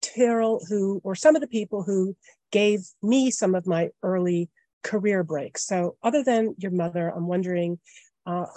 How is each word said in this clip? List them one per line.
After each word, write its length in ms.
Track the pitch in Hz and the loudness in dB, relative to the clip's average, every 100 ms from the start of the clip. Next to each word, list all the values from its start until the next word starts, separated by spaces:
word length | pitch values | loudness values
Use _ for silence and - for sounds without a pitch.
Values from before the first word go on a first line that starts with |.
Tyrrell, 640 | - 233 240 226 226 220 - | -8 2 2 4 0 -2 -2
who 320 | 208 196 196 | -2 0 -2
were 100 | 190 | -4
some 220 | 190 311 311 | 4 6 6
of 60 | |
the 60 | 285 | 0
people 360 | 226 208 202 | -4 -4 -6
who 340 | 190 196 190 190 - _ - | -2 0 0 -4 -18 _ -2
gave 300 | 208 208 208 - - | 2 4 2 -4 -6
me 260 | 208 269 262 | 2 2 2
some 240 | - 190 | 0 0
of 140 | 185 180 | 0 0
my 220 | 165 170 - | 0 -2 -4
early 480 | 180 185 180 175 175 _ _ _ | -2 0 0 0 -4 _ _ _
career 400 | - 214 208 190 | -6 -2 0 0
breaks. 440 | 160 151 127 - - | 0 -4 -6 -10 -4
So 280 | 185 175 - | -2 -2 -2
other 220 | 240 285 | 0 0
than 320 | 247 226 226 - | 2 2 0 -4
your 140 | 190 | -4
mother, 380 | 180 170 175 170 175 | -2 -2 -2 -4 -4
I'm 120 | 170 | -2
wondering, 500 | 180 180 175 175 175 _ - _ _ 180 | -2 -2 -2 -2 -4 _ -20 _ _ -8
uh, 200 | 180 - | -6 -6